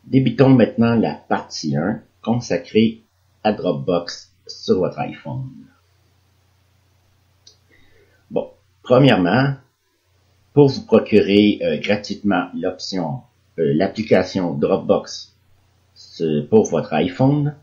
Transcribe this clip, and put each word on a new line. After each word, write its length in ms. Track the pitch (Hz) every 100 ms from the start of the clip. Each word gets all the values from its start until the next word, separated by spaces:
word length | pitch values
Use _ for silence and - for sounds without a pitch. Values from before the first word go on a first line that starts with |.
| -
Débutons 400 | 131 123 113 135
maintenant 480 | 131 104 - 117 117
la 200 | 82 73
partie 600 | _ 101 - - 78 71
un 260 | 90 113 _ _
consacrée 840 | - 120 - 92 - 107 110 - _ _ _ _
à 80 | 110
Dropbox 840 | 104 90 71 67 87 - - - _ -
sur 320 | - - 92
votre 200 | 85 73
iPhone. 520 | - - - 65 - - - _ _ _ _ _ _ _ _ _ _ _ _ _ _ _ _ _ _ _ _ _ _ _ _ _ _
Bon, 180 | - - _ _ _
premièrement, 720 | - 123 139 95 90 117 139 135 _ _ _ _ _ _ _ _ _
pour 160 | 143 143
vous 140 | -
procurer, 760 | - 107 - 104 92 101 104 -
euh, 160 | 85 80
gratuitement 680 | - 104 - 98 101 90 90 85
l'option, 640 | 90 90 - 95 80 67 _ _ _ -
euh, 140 | 76 76
l'application 800 | 98 - 107 101 92 98 87
Dropbox 840 | 71 78 95 - - - - - _ _ _ _ _ _
sur, 540 | _ - - 80 76 73
pour 160 | 110 -
votre 240 | 80 -
iPhone 640 | 78 - - 131 147 147 -